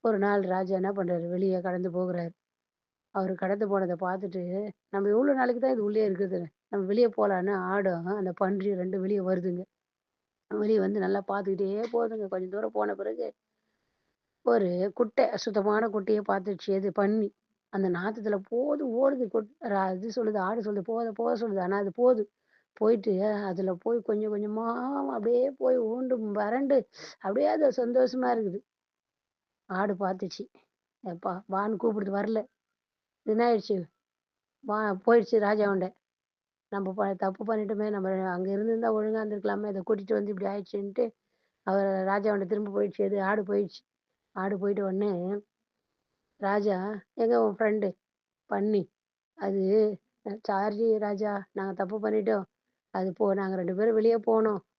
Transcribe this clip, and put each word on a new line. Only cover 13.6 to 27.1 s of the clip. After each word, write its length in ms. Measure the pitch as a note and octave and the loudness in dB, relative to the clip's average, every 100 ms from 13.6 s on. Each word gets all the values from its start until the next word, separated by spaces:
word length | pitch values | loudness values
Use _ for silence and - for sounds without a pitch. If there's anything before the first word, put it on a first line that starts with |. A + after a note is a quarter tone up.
| _ _ _ _ _ _ _ _ - | _ _ _ _ _ _ _ _ 2
ஒரு 220 | A#3 F#3 F3+ G3 | 4 4 0 0
குட்டை, 300 | - A3+ - - | 0 0 2 2
சுத்தமான 500 | G3+ A#3 G#3 G3+ G#3 A3+ | 0 -2 0 2 2 2
குட்டைய 320 | G#3 G3 G#3+ G3+ | 0 0 0 2
பார்த்துச்சு. 380 | G3 F#3+ F#3+ - | -2 -2 -6 -2
எது? 220 | F#3+ G3 | 0 0
பன்னி. 380 | F3 G3+ A3 G3+ - _ _ _ | 2 2 2 -2 -6 _ _ _
அந்த 140 | G3+ F#3+ | -2 0
நாத்தத்துல 480 | F3 F#3+ A3 G#3 G3+ G3 | 0 -4 -4 -2 -2 -2
போது 340 | A#3 C#4+ D4 C#4 | -2 0 -2 -2
ஓடுது. 360 | A#3 C#4 C4+ A3 | 2 2 2 0
குட்-, 260 | A3+ G#3+ _ | -2 -4 _
ரா-, 340 | C4 G3 F#3+ | -2 0 0
இது 140 | F#3 A3 | -2 -4
சொல்லுது, 240 | A#3 A3 G#3 | -2 -2 0
ஆடு 220 | F#3 A#3 | 0 -2
சொல்லுது, 180 | G#3 G3+ | -2 -4
"போத, 280 | F3+ A3+ A#3 | -4 -4 -4
போத" 200 | G#3 A#3 A#3 | -2 -2 0
சொல்லுது. 220 | A3+ G3 | -2 -2
ஆனா 160 | F3+ G3 | 0 0
அது 160 | G3 | -2
போது. 300 | F3+ B3 A#3 G3+ _ _ _ _ | 4 4 4 0 _ _ _ _
போயிட்டு 400 | - G#3+ A#3 G3+ F#3 G#3 G#3 | 0 2 4 2 0 0 0
அதுல 260 | G3+ F3+ F#3+ | -2 -2 -2
போய் 240 | F3+ A3+ A#3 | -2 -2 -2
கொஞ்சம் 300 | - G#3+ G#3+ | 0 -2 0
கொஞ்சமா 340 | G#3 G#3 G#3+ A3+ A#3+ B3+ C#4 C#4 | -2 -2 -2 -2 -2 -4 -4 -4
அப்படியே 380 | B3 G#3+ B3 C4+ | -2 2 2 2
போய் 260 | C4+ B3+ B3+ | 2 2 2
ஊண்டு 360 | A3 A#3+ C4 B3 G#3+ | 2 -2 -2 -2 0
வறண்டு 440 | G3+ G#3 B3 C#4 C4+ - - - | -2 0 0 4 2 2 -6 -18